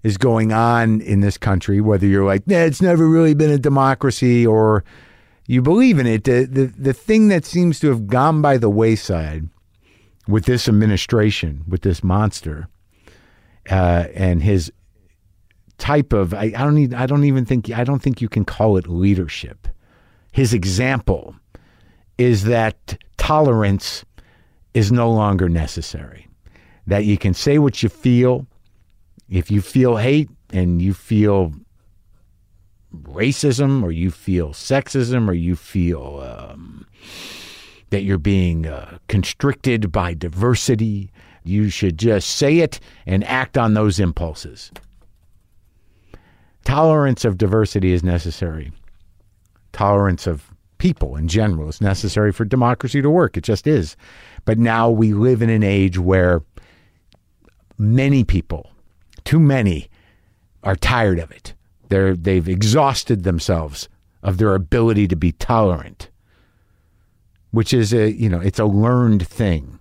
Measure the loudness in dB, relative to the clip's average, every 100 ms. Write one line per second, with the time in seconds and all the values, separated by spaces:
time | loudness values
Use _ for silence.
0 | -2 0 2 2 0 2 2 2 2 0
1 | 0 0 0 -2 -2 -2 0 0 2 2
2 | 2 2 2 0 2 2 2 2 2 4
3 | 4 4 4 4 2 2 2 2 2 2
4 | -2 0 2 4 4 4 4 2 -2 -20
5 | -20 _ _ _ -2 0 2 4 4 4
6 | 2 0 2 2 2 0 -2 -2 -4 -4
7 | 0 4 4 2 -2 0 0 2 0 0
8 | 0 0 2 2 2 2 2 2 2 0
9 | -2 -6 -4 -8 -12 _ _ _ _ _
10 | _ _ -2 0 2 0 2 4 4 0
11 | 0 2 2 0 -6 -8 -8 -2 -2 -2
12 | 0 0 0 -4 -12 -12 -16 _ _ _
13 | -20 _ _ _ _ _ -4 0 2 2
14 | -2 -2 0 2 2 0 -2 _ _ _
15 | _ _ _ _ _ _ _ -10 0 0
16 | 2 0 0 -2 -4 -2 0 2 0 -2
17 | -2 0 2 0 0 -2 -2 -6 -2 -2
18 | -2 -4 -4 -2 -4 0 2 2 0 0
19 | 2 0 -2 -10 -14 -10 -10 -10 _ _
20 | _ _ _ -2 0 0 -2 -2 -2 -2
21 | -2 -4 -6 -20 _ -20 _ _ _ _
22 | _ -2 2 2 0 0 -2 -6 -14 -16
23 | -14 -6 0 2 2 2 2 0 -4 -14
24 | -18 -20 _ _ _ _ _ -2 2 2
25 | 2 2 2 0 0 0 -4 -8 -12 -14
26 | -16 -20 -20 _ -20 _ _ _ -4 -2
27 | 0 0 0 0 2 2 2 0 -4 -2
28 | 2 4 4 0 -6 _ _ _ _ _
29 | _ _ _ -4 0 -2 0 2 2 2
30 | 2 0 -2 -10 _ -2 0 0 0 -4
31 | -2 2 4 2 0 -6 _ _ _ _
32 | _ _ _ _ _ _ _ _ _ -20
33 | -16 -8 -6 -2 -2 0 -2 -2 -4 -4
34 | -6 -6 -6 -4 -4 -12 -4 -4 -2 -4
35 | -2 -2 -2 -2 -4 -6 -6 -4 -2 -4
36 | -10 -16 -16 -16 -20 -20 -20 -20 -20 _
37 | -20 -20 -20 -20 -20 -20 -20 -20 _ -4
38 | -2 -2 0 2 2 -2 -6 -10 -18 -20
39 | -2 -2 -2 -2 -4 -2 -2 -2 -2 -4
40 | -4 -6 -8 -2 0 0 0 -2 -2 -6
41 | -10 _ -20 _ -4 -2 -2 -2 -4 0
42 | 0 0 -2 -2 2 2 0 -4 -20 -16
43 | -4 -2 -2 -4 -2 -2 0 2 0 0
44 | -2 -2 -8 -10 -18 -20 -20 -20 -20 _
45 | -20 _ _ _ _ _ _ _ _ _
46 | _ -20 _ _ _ _ -4 2 2 4
47 | 2 0 -2 0 0 2 0 0 0 0
48 | 0 -2 -4 -8 -8 -8 -14 -18 -20 -20
49 | -20 _ _ _ _ _ _ -2 2 2
50 | 2 0 -4 -6 _ -20 _ _ -2 -2
51 | -6 -4 -2 0 0 -2 -6 -4 -2 -2
52 | -2 0 0 0 -2 0 0 0 -2 0
53 | 2 2 0 -2 -4 -2 0 0 -2 -12
54 | -20 -20 -20 -8 -2 0 2 2 2 2
55 | 2 2 2 2 2 2 2 2 2 0
56 | 2 2 4 0 -4 -20 -20 _ _ _
57 | _ _ _ _ _ _ _ -4 2 2
58 | 2 2 2 -2 -2 -12 -12 _ _ _
59 | _ -18 0 2 4 4 0 -2 -8 _
60 | _ _ _ _ _ _ -4 -2 0 0
61 | 0 -2 -6 -18 -20 -20 _ _ _ 0
62 | 2 0 0 0 0 -2 2 2 2 -2
63 | -4 -2 0 -2 -2 -4 -4 -14 -18 _
64 | _ _ -6 0 0 0 0 0 2 2
65 | 0 0 -2 -2 -2 2 2 -2 -8 -20
66 | -20 _ _ _ _ _ _ _ _ _
67 | _ _ _ _ _ -2 0 0 2 2
68 | 0 0 -2 0 -2 0 0 2 2 2
69 | 2 2 -2 -2 -2 -2 -6 -20